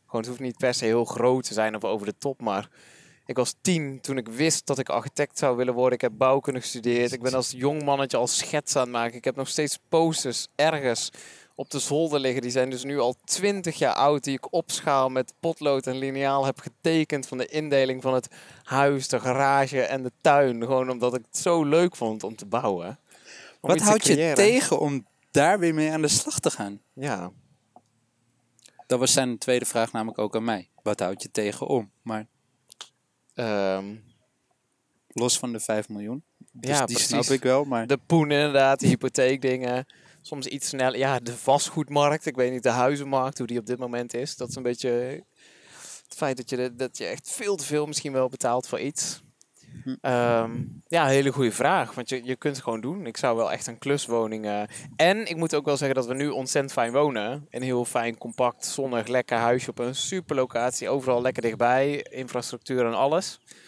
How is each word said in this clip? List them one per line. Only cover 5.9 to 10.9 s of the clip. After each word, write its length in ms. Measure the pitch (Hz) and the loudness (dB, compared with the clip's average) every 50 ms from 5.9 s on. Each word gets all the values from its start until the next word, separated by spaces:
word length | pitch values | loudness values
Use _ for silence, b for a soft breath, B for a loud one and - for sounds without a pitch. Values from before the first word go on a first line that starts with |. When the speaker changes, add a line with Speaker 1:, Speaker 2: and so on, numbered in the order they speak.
| 123 | 2
Speaker 1:
Ik 80 | - | 2
heb 100 | - 117 107 | 0 -2 0
bouwkunde 440 | 107 131 131 139 135 - 143 127 123 | 2 4 4 4 4 2 -2 -4 -4
gestudeerd. 500 | - - - 123 110 120 120 120 123 120 | -6 -8 -8 -2 0 2 2 2 2 0
Ik 100 | 131 120 | -2 -2
ben 120 | 120 127 131 | -2 -2 0
als 180 | 127 120 - 131 | 0 -2 -2 -4
jong 280 | 127 131 143 151 151 147 | -2 0 0 0 0 0
mannetje 340 | 143 139 139 139 123 - | 0 0 0 0 0 0
al 100 | 113 123 | 0 0
schets 480 | 120 - - - - - 147 - - - | 0 0 -2 -2 -2 -2 -2 -2 0 0
aan 60 | 135 | 0
het 100 | 127 123 | 0 0
maken. 260 | 123 117 117 117 117 | 0 -2 -2 -4 -4
Ik 60 | 120 - | -4 -6
heb 120 | 131 120 | -4 -4
nog 120 | 135 131 | -4 -6
steeds 320 | - - 156 151 139 - - _ - | -6 -2 -2 -2 -2 -4 -8 _ 0
posters 580 | 170 160 165 165 156 - - 131 120 - - - _ | 2 2 4 2 2 -2 -4 -4 -4 -6 -8 -6 _
ergens 540 | - 147 160 160 143 135 123 | 2 2 2 2 2 0 0